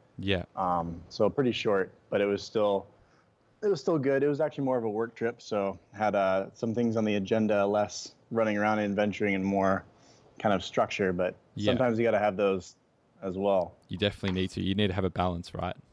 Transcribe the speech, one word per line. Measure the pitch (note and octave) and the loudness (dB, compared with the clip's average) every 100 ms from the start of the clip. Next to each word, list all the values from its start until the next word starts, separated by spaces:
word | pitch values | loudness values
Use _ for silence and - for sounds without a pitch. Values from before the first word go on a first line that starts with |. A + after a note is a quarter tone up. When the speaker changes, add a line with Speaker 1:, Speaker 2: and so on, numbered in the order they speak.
| _ - | _ -8
Speaker 1:
Yeah. | G2 F#2+ E2+ - | -2 -2 -4 -4
Speaker 2:
Um, | F#2 F2 E2+ E2+ - | -2 0 -2 -8 -14
so | - G#2 | 0 0
pretty | - B2 | 2 0
short, | G#2+ A2+ G2 F2+ - _ | 0 0 0 0 -8 _
but | G2+ | 0
it | G2+ | 0
was | G2+ | 0
still, | - A2+ G#2 G2 - _ _ _ _ _ _ _ | -2 0 2 0 -4 _ _ _ _ _ _ _
it | G#3 | -2
was | F3+ | 0
still | - D#3+ | 0 0
good. | C3+ C3+ | 2 2
It | C#3+ | 2
was | C#3+ | 0
actually | D3+ C#3+ C3 | -2 -2 -2
more | B2+ | 0
of | |
a | A2+ | -2
work | G#2 A#2 - | -2 -4 -4
trip, | A2+ B2 | -6 -6
so | - G#2 G2 F#2+ - | -4 -2 -2 -4 -14
had, | G#2 G#2+ G2 | -2 0 4
uh, | F#2+ F#2+ G2 | 2 2 -2
some | - A#2 A2 | -4 -4 0
things | A#2 A2 | 0 0
on | G#2+ | 0
the | G#2 | 0
agenda, | F#2+ A2 G#2+ G2+ G2+ | 0 0 2 2 2
less | G#2 G#2 - - - _ | 2 0 -6 -14 -18 _
running | A2+ A2 G#2 | 0 0 2
around | G#2 G#2+ | 2 2
and | G#2 | 0
adventuring | G2+ G#2 F#2+ G#2 G2 | 0 0 0 0 0
and | G2 | 0
more | G2 F#2+ F#2+ - _ - - - - | 2 2 0 -4 _ -20 -20 -20 -4
kind | A2 | 0
of | F#2+ | 0
structure, | - - A2 - F#2+ | 0 -2 0 0 0
but | F2+ F2+ - _ - | 0 -2 -4 _ -2
Speaker 1:
Yeah. | G#2 | 0
Speaker 2:
sometimes | B2 B2+ A2+ | 2 2 2
you | |
gotta | A2+ G#2+ | 2 2
have | G#2 F#2+ | 2 2
those | G2+ F#2+ - - _ _ _ _ | 0 0 -4 -18 _ _ _ _
as | G2 F#2 | -8 0
well. | G2+ F#2+ E2+ - _ | 2 2 0 -6 _
Speaker 1:
You | F2+ | -2
definitely | G2+ - G2 F#2 | -2 -2 -2 -2
need | F#2+ | -2
to. | - | -2
You | F#2 G2 | -2 0
need | G#2 | 0
to | |
have | G2 F#2 | 0 -2
a | |
balance, | F2+ F2+ F2 - | 0 0 -2 -8
right? | - F2 - _ | -8 -8 -8 _